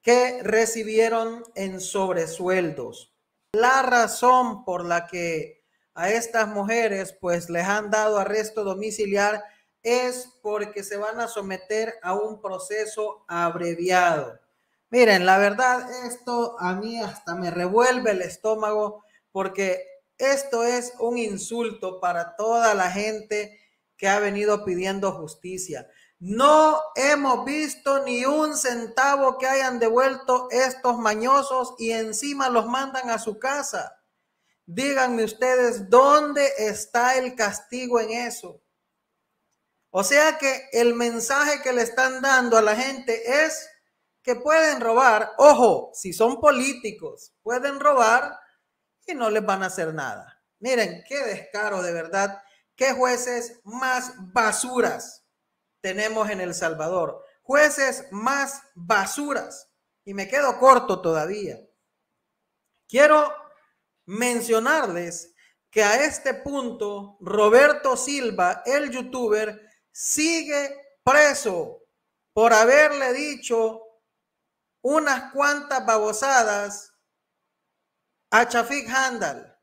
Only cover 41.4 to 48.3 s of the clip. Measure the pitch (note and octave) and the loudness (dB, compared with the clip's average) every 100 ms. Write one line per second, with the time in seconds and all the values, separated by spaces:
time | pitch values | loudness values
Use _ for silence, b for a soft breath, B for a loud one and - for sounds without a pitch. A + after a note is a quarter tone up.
41.4 | D4 D4 C4 B3 A#3 A#3 C4 C4 C4+ C4 | 2 0 -2 0 0 0 0 0 2 2
42.4 | B3 A3+ G#3+ G#3+ C4 C4+ B3 A3+ A3+ C#4 | 6 4 4 0 -2 -6 -6 -4 0 0
43.4 | D#4 D#4 - _ _ _ _ _ - A#3+ | 0 -2 -14 _ _ _ _ _ -4 -4
44.4 | C4 D#4+ D#4+ C#4 A3+ A3+ B3+ G#3+ G#3+ - | 2 4 4 0 2 6 6 4 0 6
45.4 | - A3+ A#3+ D#3 - - F#3+ E3+ A3+ C4+ | 8 8 6 4 -2 -12 -12 0 0 4
46.4 | D4+ C4 C4 A#3+ A3 - D#3 - - _ | 4 4 0 -4 -10 -12 -16 -16 -20 _
47.4 | - B3 C#4 C#4 C#4+ C#4 A3 A#3+ C#4+ | -6 -4 -4 0 2 4 6 4 0